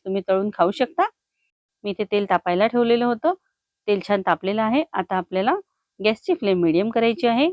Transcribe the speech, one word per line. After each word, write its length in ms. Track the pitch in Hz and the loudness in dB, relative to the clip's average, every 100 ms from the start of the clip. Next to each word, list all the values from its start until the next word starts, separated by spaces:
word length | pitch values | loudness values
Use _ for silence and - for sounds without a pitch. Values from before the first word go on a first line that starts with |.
तुम्ही 180 | 190 196 185 | -4 -6 0
तळून 220 | 190 208 | -2 -2
खाऊ 160 | - 175 | 0 0
शकता. 380 | 196 190 - 415 - _ _ _ _ _ _ | 0 -2 0 -2 -4 _ _ _ _ _ _
मी 60 | 208 | -8
इथे 140 | 190 | -6
तेल 220 | 208 208 202 | -2 -2 0
तापायला 360 | 180 180 180 220 | 0 0 0 2
ठेवलेलं 380 | 240 233 233 | 2 2 2
होतं. 300 | 240 233 320 370 _ _ _ _ - | 0 0 -2 -4 _ _ _ _ -2
तेल 120 | 202 - | -2 0
छान 140 | 202 185 | -2 0
तापलेलं 360 | 170 190 214 | -2 -2 -2
आहे. 220 | 220 262 320 | 0 0 -2
आता 240 | - 175 185 | -4 -4 -4
आपल्याला 380 | 180 185 214 392 - _ _ _ | -2 -2 0 -2 -6 _ _ _
गॅसची 340 | 208 220 - | -2 -2 -4
फ्लेम 260 | 349 202 185 | -2 0 2
मीडियम 280 | 170 160 214 | 2 2 0
करायची 360 | 233 226 226 240 | 0 0 0 0
आहे 220 | 233 311 | 2 0